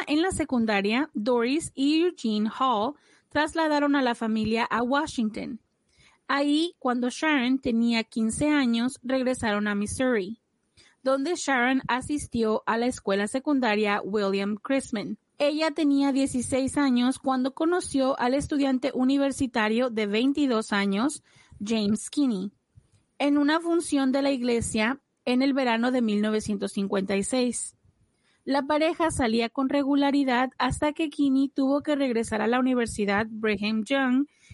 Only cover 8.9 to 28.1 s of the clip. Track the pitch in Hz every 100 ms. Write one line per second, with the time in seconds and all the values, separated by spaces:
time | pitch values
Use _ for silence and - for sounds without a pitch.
8.9 | - 240 262 247 254 226 208 208 202 208
9.9 | - 254 233 185 226 _ _ _ _ _
10.9 | _ 262 269 277 349 - 262 240 262 -
11.9 | 247 - 294 - 240 220 220 - 220 240
12.9 | 247 - 196 208 262 302 277 247 208 214
13.9 | 202 - 214 196 196 196 208 - 269 -
14.9 | 214 185 214 _ _ 294 302 320 302 302
15.9 | 277 277 269 269 254 233 254 269 294 285
16.9 | 240 247 262 262 262 254 - 320 349 -
17.9 | 277 262 269 247 277 - 294 277 262 269
18.9 | - 254 277 277 262 262 240 214 226 254
19.9 | 220 208 208 262 285 277 220 220 208 202
20.9 | 196 285 - _ _ _ - 208 226 202
21.9 | 214 - - 277 202 196 - _ - _
22.9 | _ _ _ 285 285 285 320 339 339 311
23.9 | 285 269 269 277 269 247 233 220 220 214
24.9 | 269 _ _ - 254 277 269 254 226 247
25.9 | 254 226 208 214 214 214 202 196 - 196
26.9 | 202 190 196 196 254 247 226 - - _
27.9 | _ _